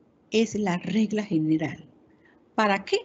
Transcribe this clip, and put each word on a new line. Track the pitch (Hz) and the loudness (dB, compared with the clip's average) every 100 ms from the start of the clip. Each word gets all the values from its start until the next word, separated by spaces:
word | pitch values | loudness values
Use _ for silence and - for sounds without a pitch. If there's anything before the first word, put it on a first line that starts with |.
| _ _ _ | _ _ _
es | 214 220 202 | 0 0 0
la | 202 175 | -2 -2
regla | 175 208 208 208 | -2 0 0 0
general. | 208 170 156 156 151 - - _ _ _ _ _ _ - | -2 0 2 0 -2 -8 -16 _ _ _ _ _ _ 0
¿Para | 214 196 196 | 2 0 0
qué? | 403 | -2